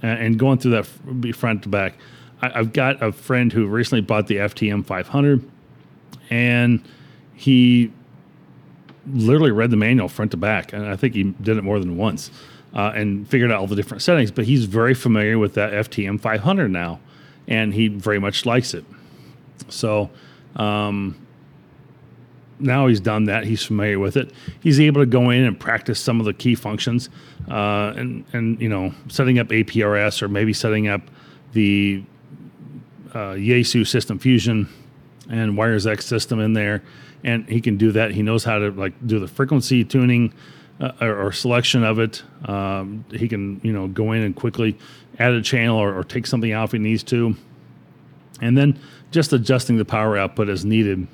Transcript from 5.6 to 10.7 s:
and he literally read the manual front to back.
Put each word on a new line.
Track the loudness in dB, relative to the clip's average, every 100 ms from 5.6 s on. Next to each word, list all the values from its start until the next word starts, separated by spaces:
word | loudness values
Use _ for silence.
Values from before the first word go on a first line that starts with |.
| _ -20 -20 -20 -20 -20 -6
and | 0 2 2 2 2 -2 -20 -20 -20 -20
he | -6 2 6 6 6 2 -4 -20 -20 -20 -20 -20 -20 -20 -20 -20 -20 -6
literally | 0 4 4 4
read | 2 2
the | 2
manual | 4 2 0
front | -4 -4
to | -2
back. | -2 -2 -4